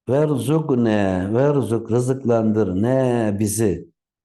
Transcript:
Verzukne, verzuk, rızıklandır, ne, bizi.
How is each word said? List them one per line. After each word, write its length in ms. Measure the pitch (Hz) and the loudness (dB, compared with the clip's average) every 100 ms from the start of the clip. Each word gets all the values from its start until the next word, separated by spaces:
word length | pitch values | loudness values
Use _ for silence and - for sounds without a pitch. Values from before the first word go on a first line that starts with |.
| - | -2
Verzukne, 1200 | 135 151 139 110 160 147 123 117 107 95 92 92 | 0 0 0 0 -2 0 0 2 2 0 -2 -2
verzuk, 580 | 113 139 143 107 113 110 | 0 2 0 -2 -4 -2
rızıklandır, 920 | 117 123 131 113 117 110 107 101 92 | -2 0 -2 0 2 2 0 0 0
ne, 540 | 113 131 127 120 107 101 | 0 2 2 0 0 0
bizi. 540 | 104 98 110 82 - _ _ _ | -2 0 0 -2 -8 _ _ _